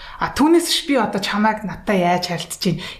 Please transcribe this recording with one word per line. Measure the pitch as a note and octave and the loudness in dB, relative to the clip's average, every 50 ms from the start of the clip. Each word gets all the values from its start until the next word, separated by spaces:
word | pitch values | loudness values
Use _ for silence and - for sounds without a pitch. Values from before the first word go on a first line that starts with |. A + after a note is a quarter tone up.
| - - - - | -18 -14 -8 -6
А, | E3+ D#3+ - | -6 -2 2
түүнээс | - C#4 D#4+ E4+ E4+ E4+ | 4 4 6 6 6 4
ч | - - - - | 2 -2 -2 0
би | D4 C#4 A#3+ | 0 0 2
одоо | G3+ - - F#3+ - | 2 0 -2 -4 -4
чамайг | - - G#3 G#3+ A3 G#3+ G#3+ - | -2 0 2 2 2 0 0 -6
надтай | F3+ - - - A3 G3+ F#3 F3 | -10 -10 -6 -2 0 2 2 4
яаж | F3 F3+ F3+ - | 2 2 0 0
харилцаж | - E3+ D#3+ - - - - | -2 -6 -6 -6 -8 -8 -4
гин, | - F#3 D#3+ - - - - | -2 -2 -2 -2 -4 -10 -6